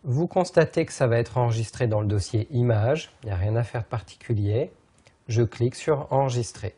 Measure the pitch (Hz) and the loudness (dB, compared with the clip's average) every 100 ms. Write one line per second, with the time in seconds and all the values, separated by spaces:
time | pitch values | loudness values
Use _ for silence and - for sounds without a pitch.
0 | 147 127 180 - 180 - 156 - 160 - | -2 0 0 0 2 4 4 2 -2 0
1 | 131 117 120 127 120 113 113 - 120 107 | 2 2 0 0 0 0 -4 -2 0 0
2 | 104 104 92 110 104 123 120 107 110 156 | 0 0 0 -2 -2 0 2 2 2 0
3 | - _ 110 95 101 113 120 120 110 120 | -4 _ -6 -2 0 0 -2 -6 -6 -8
4 | - - - 110 101 107 165 - _ _ | -10 -20 -4 -2 0 0 -2 -8 _ _
5 | _ _ - 117 117 - 120 - - 139 | _ _ -4 0 0 0 -2 -2 -2 0
6 | 147 131 135 123 117 - 101 | 2 0 2 0 -4 -8 -12